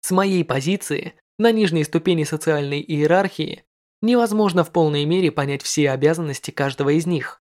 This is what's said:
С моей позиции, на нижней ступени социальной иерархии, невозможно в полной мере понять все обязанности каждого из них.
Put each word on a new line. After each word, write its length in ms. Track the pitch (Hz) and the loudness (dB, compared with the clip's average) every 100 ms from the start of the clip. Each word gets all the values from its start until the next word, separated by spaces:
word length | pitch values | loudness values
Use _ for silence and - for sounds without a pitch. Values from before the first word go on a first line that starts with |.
С 120 | - | 0
моей 320 | 185 196 185 | 0 2 0
позиции, 680 | 165 135 139 196 - 143 - _ _ _ | 0 -2 -2 -4 -4 -6 -6 _ _ _
на 120 | 226 | 2
нижней 320 | 220 202 165 | 4 2 0
ступени 380 | 147 165 165 170 | 0 -2 0 0
социальной 580 | 147 156 160 151 139 147 | 0 -2 -2 -2 -2 -6
иерархии, 840 | - 151 151 180 196 - 156 - _ _ _ _ | -4 0 2 2 0 -4 -8 -8 _ _ _ _
невозможно 640 | 220 247 233 214 208 175 | 2 2 2 2 2 2
в 80 | 160 | 0
полной 340 | 175 156 147 | 2 0 0
мере 280 | 147 180 175 | 0 2 0
понять 300 | 147 139 139 | 0 -4 -4
все 280 | - - 143 | -4 0 0
обязанности 640 | 131 147 165 160 135 - | 2 2 2 -4 -8 -10
каждого 380 | - 139 131 143 | -4 -4 0 0
из 160 | 151 165 | 2 0
них. 360 | 165 - - | -4 -4 -14